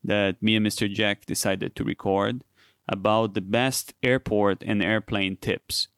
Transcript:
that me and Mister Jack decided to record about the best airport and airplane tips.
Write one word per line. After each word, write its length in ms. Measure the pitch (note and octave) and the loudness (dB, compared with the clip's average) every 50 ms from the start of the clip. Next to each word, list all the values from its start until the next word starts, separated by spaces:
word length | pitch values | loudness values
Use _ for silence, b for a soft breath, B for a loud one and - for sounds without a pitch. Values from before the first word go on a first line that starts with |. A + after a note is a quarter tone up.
| - | -2
that 400 | - G#2 G#2 G2+ G2 F2+ _ - | 0 0 2 2 0 0 _ 2
me 140 | A2 A2 | 2 2
and 60 | A2 G#2+ | 4 2
Mister 240 | G#2 - - A2+ G2+ | 0 0 0 -2 -2
Jack 360 | G2+ F#2+ A2 G#2 G2+ - - | 0 0 0 0 0 -2 -4
decided 480 | - G2+ - - G2+ F#2+ F#2+ G#2 - _ | -6 -4 -2 0 0 0 0 -4 -8 _
to 80 | - A2+ | -4 -4
record 580 | - - - - G2+ F#2+ G2 G2+ A2 A#2+ B2+ - b b b b b b b b | -4 -4 -4 -2 0 0 2 0 0 -2 -6 -10 b b b b b b b b
about 480 | - - G2 F#2+ G#2+ G#2+ A2 A2+ A2 G2 | -6 -6 -2 0 2 2 4 2 0 -2
the 60 | A2 | -4
best 540 | F#2 F#2+ G#2+ A#2 B2+ C3 B2+ - - - - _ - | -4 0 0 0 0 0 -2 -4 -8 -10 -10 _ 0
airport 580 | B2 B2+ C3 - - A2 G#2 G#2 G2+ F#2+ - | 2 2 0 0 0 0 2 4 2 2 0
and 220 | - G#2+ A2 G#2 F#2 | -2 -2 0 0 2
airplane 540 | F#2+ A2 A2 G2+ - A2+ G2+ G2 F#2+ F#2+ | 2 0 0 0 -2 -2 0 0 -2 -2
tips. 500 | - - B2 F#2 - _ - - - - _ _ | -4 -2 -4 -4 -4 _ -6 -4 -4 -4 _ _